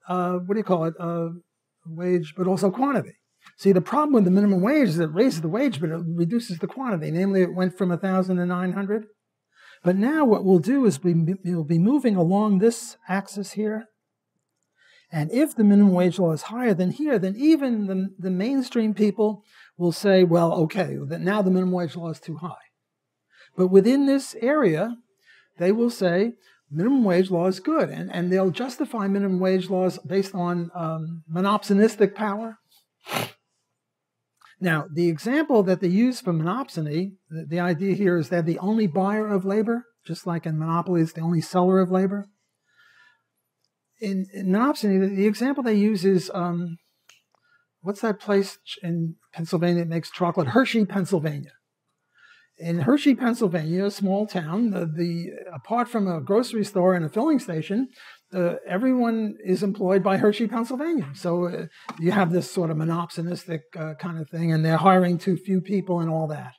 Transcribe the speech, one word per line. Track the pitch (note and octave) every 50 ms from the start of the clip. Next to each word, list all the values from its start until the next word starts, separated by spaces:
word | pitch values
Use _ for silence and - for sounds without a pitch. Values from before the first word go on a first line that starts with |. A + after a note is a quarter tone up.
| _ -
uh, | F3+ F#3 F3+ F3+ F3+
what | F3+ F3+ F3+ G3+
do | A3
you | G3+
call | - F#3+ E3 D#3+
it? | E3 E3 -
Uh, | F3 E3+ E3+ E3+ E3+ E3+ E3+ F3 _ _ _ _ _ _ _ _ _
wage, | E3 D#3+ D#3+ F3 F3+ F3+ F3 D#3 D3+ -
but | - F3+
also | F#3 G3 D#3+ F#3 G3
quantity. | F#3+ A#3+ C4 C#4 C#4 G3+ C3 - - _ _ _ _ _ _ - _ _
See, | - G3
the | G3 F#3
problem | - - - C#4+ D4+ D4+ C#4
with | A3+ G3
the | F3+
minimum | F#3 G3 G#3 G#3 G3 F3
wage | F3+ A3+ D4 D#4 C4+ F#3+
is | D#3 E3+
it | E3+ D3+
raises | D3+ F#3 B3+ C4 G3+ E3
the | D#3+ D#3+
wage, | E3+ A3+ C#4+ C#4 F#3 C3+
but | F3 D#3+
it | D#3+ E3+ E3+
reduces | E3 E3+ E3+ E3+ E3 A3+ A#3 A#3 - F3+ D#3+
the | -
quantity. | - - C4 C4+ A#3+ G3+ E3 D3+ D3+
Namely, | D#3 E3+ F#3+ G3 G3 F#3+
it | F3+ E3+ -
went | F3+ F#3 F#3 F3
from | - G3+ F3+
a | F3 E3
thousand | - F#3+ F#3 F#3+ F#3 F#3 F#3 F3+
to | F3
nine | F3 F3+ F3+ F#3 F#3
hundred. | F3+ G3 G3+ G3 G#3 A3 A3 - _ _ _ _ _ _ _ _ _ _ - - - _
But | - E3+ F#3
now | F#3+ G#3 C4 D#4 D#4+ D4
what | A#3+ G#3 F3+ F#3+
we'll | F#3 F#3+ F3
do | C#3+ F#3 C4+ C#4 C4
is | G#3 D3 -
we, | - F3 E3+ E3+ E3 D#3 F#3+ F#3+ -
we'll | F3 F3+ E3
be | D#3 C#3+ E3+ E3
moving | F3 A3 C#4+ D4 - A#3+ G3+
along | F#3 E3 E3 F#3+ G3+ G#3+ G#3+ G3+ F#3
this | G#3 A#3 A#3 - - - - _ _
axis | - F#3 G3 G3 - - G3+ G3 -
here. | - G3 G#3+ G#3 G#3+ A3 A3+ _ _ _ _ _ _ _ _ _ _ _ _ _ _ _ _ _ _ _ _ _ _ _ _ _
And | - D#3 D3+ D#3
if | - B3 D#4 D4+ -
the | A#3+
minimum | G#3+ G3+ G3+ G3+ G#3 G3
wage | F3+ F3 F3+ F3+ E3 -
law | F#3 E3
is | D#3+ D3+ -
higher | - G#3 A#3+ B3+ A#3
than | G3 D#3 F3+ F3+
here, | - - D4+ D4+ C4 G3
then | E3 F#3+ G3
even | A3 C#4 D#4 D#4+ C#4+ C#4 B3+ A#3+ G#3+ G#3
the, | F#3+ F#3+ F#3+ F#3+ G3 - -
the | E3+ F#3+
mainstream | F#3 F3+ G3 A#3+ C#4 C4+ B3+ B3+ - A#3+ A3 G#3+ G3+
people | - G#3 G#3 G3+ - G#3+ G#3+ G#3 G3+ _ _ _ - - _ _
will | - F3 E3+
say, | E3 - - G3+ F#3+ F#3+ F#3
"Well, | E3+ E3 F3 E3+ E3 E3+ F#3 D#3+
okay, | D#3 - F#3+ E3+ C#3+ C3+ C#3 C#3+ C#3
that | D#3+ E3
now | D#3+ F3+ G#3 G#3+
the | G3 F#3
minimum | F#3 F#3 F#3 F3+
wage | F3+ F3+ F3+ D3+ -
law | E3+ E3 E3
is | D3+ -
too | - - D#3 D3
high." | F3 E3+ - - _ _ _ _ _ _ _ _ _ _ _ _ _ _ _ _ - _ _
But | - F3+ F#3
within | F#3+ G3 F#3+ A3+ C4 C#4+ C#4
this | C#4 C#4 C4+ C4+ - - -
area, | A#3 B3+ D4 D4+ C4+ F#3 D#3 D3+ G3 A#3 A#3+ - _ _ _ _ _ _ _ _ _ _ _ -
they | F3 F#3
will | G#3+ A3+ A#3 A#3+
say, | A#3 - G3 F3 E3+ F#3 G#3 A#3+ A#3 _ _ _ _ _ _ _
"Minimum | C#3+ D3+ F#3 B3 C#4 C4+ A3+
wage | G3 F3 F3 F#3+ F#3
law | F#3 E3 F3
is | F#3+ F#3 -
good." | - D4+ D#4 D#4 G3+ D3
And, | D3+ D#3+ E3+ G3
and | - F3+ F3 F3+
they'll | F#3 F#3+ F#3+ F#3+
justify | D#3 - B3 C4+ - - D4 - - A3+ G3
minimum | G3 G3 G3+ G3+ G3 F#3 F3+
wage | F#3 F#3+ F#3+ F#3 F3+ F3+
laws | F#3+ F#3 F#3 F3+ - -
based | - C3+ F3+ G3 F#3+ G3 -
on, | F#3+ F3 F3 F3 F3 E3+ E3+ -
um, | F3+ E3 D#3+ D#3+ D#3+ D#3 D#3+ E3+ E3 - D#3
monopsonistic | D#3+ F3 F#3+ G3+ G#3+ G#3 - - G3+ G3 G#3+ A3+ A3+ - G#3+ F#3+ -
power. | - A3+ G#3 G3 G#3+ A3+ A3+ A3 _ _ _ _ _ _ _ _ _ _ - - - - - - _ _ _ _ _ _ _ _ _ _ _ _ _ _ _ _ _ _ _ _ _ _ _ _ _
Now, | F#3 F3 D#3+ D3+ D3 -
the | D3 E3 F3 F3
example | E3 D3 - A3 C4 D4+ D#4+ D4 C4+ A3 G3
that | F#3 F#3 F#3
they | G3 F3
use | F3+ G3+ A#3+ B3+ B3 -
for | - F#3
monopsony, | E3+ D#3+ D#3 E3+ G3 B3+ C#4 - - F3 D#3 D3 D3 E3 F#3 G3+ F#3+ _ _ _
the, | D#3 D#3+ D#3+
the | C#3+ E3 F3
idea | F3 F3+ F3 D3+ G3 G3 F3+
here | F3+ G3+ F3+ F3
is | E3+ D3+ -
that | F3+ F3 E3
the | E3+ E3+ -
only | F3+ G3 A3 A3+ A3
buyer | F#3 D3 F#3+ F#3 G3 G#3 G#3+ G#3+ G#3
of | G3+ F#3+ F3+
labor, | G3 G3 A3 A3 A3+ A#3 A#3+ - _ _ _ _
just | - D#3+ - -
like | F3+ E3+ E3+ -
in | E3 D#3 D#3
monopoly, | D#3+ D#3+ E3 E3+ E3 F#3 F3+ E3+
it's | D#3+ D#3+
the | - E3
only | D#3+ E3+ F3 D#3+
seller | D#3 - - F3+ F3+ F#3 F#3+ F#3+
of | F#3+ F3
labor. | F#3 F#3 F#3+ G3 G3 G3+ G3+ _ _ _ _ _ _ _ _ _ _ _ _ _ _ _ _ _ _ _ _ _ _ _ _ _ _ _ _ _ _ _ _ _ _ _
In, | A3 G3 G3 F#3+ F#3+ F#3+
in | - G3 F#3+
monopsony, | F#3 F#3 G#3 A#3+ C#4+ D4+ - - G#3 F#3+ F#3+
the, | F#3+ G3 G3+
the | F#3+ G3+
example | G#3+ G#3 - A#3+ C4+ C#4+ C#4+
they | B3 A#3 G#3+
use | G3+ G3+ G#3+ A3 F#3 E3+
is, | G3 G3 F3 E3 -
um, | - F#3+ F3 F3 F3 F3 F3+ E3+ E3 - _ _ _ _ _ _ _ _ _ _ _ _ _ _ _ _ _ _ _ _
what's | - F#3 G3+ G3+
that | - A3+ G3+ G#3
place | - G#3 G3+ G3 G3 G3 - _ _
ch-, | - - -
in | - E3+ E3+ E3+ E3 D#3+ D#3+ _ _ _ -
Pennsylvania | - E3 - - E3 E3+ F3 F3 E3+
that | E3+ D#3+
makes | E3 E3+ D#3+ -
chocolate? | - - F3+ E3+ E3+ G3 D#3 C3
Hershey, | F#3+ A#3+ C4 - - A3+ G#3
Pennsylvania. | F#3+ G#3 G3+ F3+ - G3 E3 D3 D#3 D3 C#3+ C#3 - _ _ _ _ _ _ _ _ _ _ _ _ _ _ _ _ _ _ _ _ _
In | _ E3 E3+ E3+ F3
Hershey, | C#3 A3+ C#4 C#4+ - D4 B3+
Pennsylvania, | - B3+ A#3 A#3 - A#3 F3+ E3 E3+ D3+ D#3 E3+ F#3 G3
a | G3+
small | G3+ - G3+ F#3 F#3+ G3+ G#3+
town, | G#3 - F#3+ D#3+ D3+ E3+ G#3+ A#3+ A3+
the, | G3 F3+ F3
the, | E3 D3+ E3+ F3 F3 E3+ E3+ E3+ F#3 - - - F3+
apart | E3+ C#3 - - A3 A#3+ A#3+ A#3+
from | - A3+ G3
a | F#3+ E3+ D#3+
grocery | C3 B2 G3 A3+ B3+ B3 - A3 G3
store | - - F#3 F3 F#3 F#3
and | F3 D#3+
a | D3
filling | - G#3+ B3+ D#4+ D#4 B3
station, | - - E3+ D#3+ D3+ - G3 A3+ C4+ B3+ _ - - - - _ _ _
the, | F#3 F#3 F3 E3+ - - -
everyone | - F3 G3 B3+ C4 C4 B3 A#3 A#3 A3+ A3+ A3 G#3 G#3 - -
is | F#3 F#3 -
employed | G3+ G3+ F#3+ - G#3 F3+ G3 G3
by | F3+ G3+ G3 F#3+
Hershey, | - G#3+ G#3 - A#3
Pennsylvania. | G#3+ A#3 A3+ A#3 - C4 B3 D4 E4+ E4+ C4+ D#3+ C#3 C#3
So, | - - F3 E3+ F3 F3
uh, | F3 F3 D#3+ E3+ D#3+ _ - - - - -
you | E3 F3
have | G#3 G3+ F#3 E3
this | F3 F3 E3 -
sort | - F#3+ E3+ D#3+
of | D#3+
monopsonistic, | D#3 D#3+ E3 E3 E3+ E3+ E3 - F3 E3 F3 F3 D#3+ - - E3 D3+ _ _ -
uh, | E3+ D#3 D#3 D#3
kind | D3+ - F3 E3+ E3
of | D#3 _
thing, | - E3 E3+ E3
and | D#3+ D#3 D#3
they're | D#3+ D#3+
hiring | D#3 D#3+ F#3+ F#3 F#3 F3+ F3 F3 E3
too | - G3 F3+
few | E3+ - - F#3+ F#3
people | E3 - G#3 F#3+ F#3 - F3 F3
and | E3 E3
all | D#3+ D#3+ D#3+ D#3
that. | D3+ C#3+ B2+ B2+ -